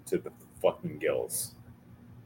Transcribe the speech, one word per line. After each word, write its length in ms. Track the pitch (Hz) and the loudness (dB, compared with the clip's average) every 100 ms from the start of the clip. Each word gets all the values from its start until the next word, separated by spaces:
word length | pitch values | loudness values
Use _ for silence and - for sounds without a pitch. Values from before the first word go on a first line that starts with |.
| - | -2
to 100 | - | 0
the 140 | - - - - | -2 -14 -20 2
fucking 360 | 90 - 85 76 | 2 4 -2 -2
gills. 560 | 78 65 58 - - - - - - - - - | 2 2 2 -2 -4 -8 -20 -20 -20 -20 -20 -20